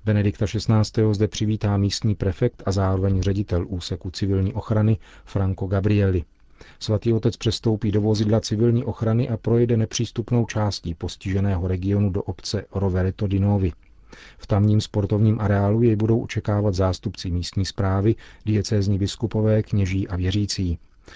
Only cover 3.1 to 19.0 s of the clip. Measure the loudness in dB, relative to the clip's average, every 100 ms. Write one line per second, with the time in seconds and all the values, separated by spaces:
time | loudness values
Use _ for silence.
3.1 | 0 0 -2 -2 -2 -2 -6 -6 -8 -8
4.1 | -4 -2 0 0 -4 -2 2 2 0 -4
5.1 | -20 -8 -2 -2 -2 -2 0 2 2 2
6.1 | 0 -4 _ -20 -20 -20 -14 -4 -2 0
7.1 | 2 0 0 -4 -2 -2 0 0 0 2
8.1 | 2 2 0 0 0 2 2 -2 -4 0
9.1 | 0 0 -2 0 2 2 2 0 -2 -4
10.1 | -4 -2 0 0 -2 -2 -4 -8 -8 -8
11.1 | -8 -4 0 0 0 -2 -2 0 0 0
12.1 | -2 -6 -8 -6 -8 -6 -2 0 0 -2
13.1 | -2 -2 0 2 2 0 -4 -20 -20 -20
14.1 | -20 -20 -20 -2 2 4 2 0 -4 0
15.1 | 2 2 2 0 2 2 4 2 2 2
16.1 | 0 0 -6 -2 0 0 2 0 0 -6
17.1 | -8 -4 -4 -2 -4 -4 -2 0 2 2
18.1 | 0 -6 -10 -2 -2 0 0 2 0